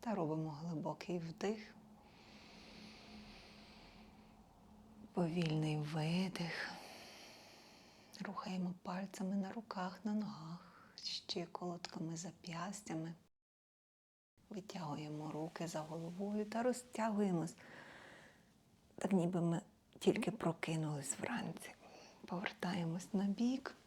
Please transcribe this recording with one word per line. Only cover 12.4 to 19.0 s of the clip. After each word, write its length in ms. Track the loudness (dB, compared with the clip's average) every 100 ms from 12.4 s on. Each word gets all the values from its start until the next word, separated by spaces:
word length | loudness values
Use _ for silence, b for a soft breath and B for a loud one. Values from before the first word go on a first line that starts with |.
| -6 -4 -4 -6 -4 -4 -4 -8 -14 _ _ _ _ _ _ _ _ _ _ _ -10
Витягуємо 840 | -10 -6 -6 -4 -4 -2 -4 -2
руки 360 | -2 -4 -2 -2
за 120 | -2
головою 680 | -2 -4 -4 -4 0 0 2
та 180 | 4
розтягуємось. 920 | 4 2 -2 0 2 6 6 6 4 -2 B B B B B B B B B B -20 -20 -18
Так 160 | -2